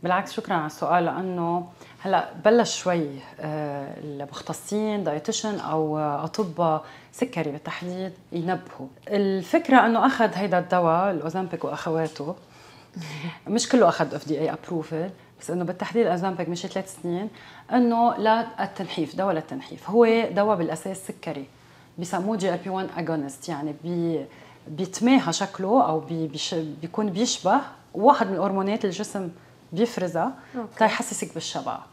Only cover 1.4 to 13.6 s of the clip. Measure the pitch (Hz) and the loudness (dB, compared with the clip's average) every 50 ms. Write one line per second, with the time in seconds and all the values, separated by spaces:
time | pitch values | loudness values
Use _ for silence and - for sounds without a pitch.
1.4 | 170 170 170 180 175 175 - - - - - - - 190 190 170 - - - 165 | 0 0 0 -2 -2 -6 -14 -20 -20 -20 -20 -8 -2 2 2 2 2 0 -8 2
2.4 | 160 214 226 240 220 - - - - 185 175 170 160 143 139 135 - - - - | 4 6 6 6 6 4 0 -2 0 0 0 2 0 -2 -6 -10 -14 -16 -14 -10
3.4 | 151 156 151 156 151 147 143 143 139 143 - - - 151 143 139 143 - - - | -8 -6 -4 -4 -4 -4 -6 -8 -8 -10 -12 -12 -10 -10 -8 -10 -10 -10 -12 -14
4.4 | - - - - - - 202 208 214 214 208 208 190 160 147 151 151 - - - | -10 -10 -10 -10 -6 -4 -2 -2 0 0 0 0 0 -2 -2 -2 -2 -4 -4 -4
5.4 | - 214 208 185 - - 156 160 156 151 151 156 151 147 143 143 156 160 - - | -4 -4 -4 -4 -4 -2 0 0 0 0 0 0 0 0 -2 -2 -4 -6 -2 -2
6.4 | 214 175 156 156 175 165 156 156 - - - - - - - - - - - 170 | -4 -4 0 0 2 2 2 0 -2 -8 -18 -20 -20 -20 -4 -4 -4 -2 -2 -4
7.4 | 160 151 139 151 - 165 160 - 175 180 180 185 190 190 185 - - - - 170 | -4 -4 -4 -8 -10 -10 -10 -8 -8 -8 -6 -6 -8 -8 -10 -14 -18 -8 -6 -4
8.4 | 160 180 185 180 180 - - - 131 135 - - - - 208 202 202 196 190 190 | -2 -2 -2 -2 -4 -12 -14 -14 -14 -14 -14 -18 -8 -2 0 2 2 2 2 0
9.4 | 175 - - 330 349 - 269 254 202 233 226 220 196 262 262 - 233 202 170 185 | -2 2 0 2 4 8 8 8 8 8 4 4 4 4 4 4 2 2 2 0
10.4 | 202 196 180 180 175 175 185 180 175 165 160 170 190 202 185 160 143 165 165 185 | 0 2 2 2 2 4 2 4 6 6 4 4 4 2 0 0 -4 -4 -4 -4
11.4 | 185 175 170 165 - 135 143 151 - 175 160 160 160 156 156 - 143 151 185 - | -4 -4 -6 -6 -6 -6 -6 -6 -4 -2 0 0 0 -2 -4 -8 -8 -8 -8 -10
12.4 | - - - - - - - - - - - 185 160 151 151 151 143 170 - - | -14 -20 -20 -20 -20 -20 -20 -20 -20 -18 -14 -14 -12 -12 -12 -10 -10 -10 -12 -12
13.4 | - - 202 233 | -6 -2 0 0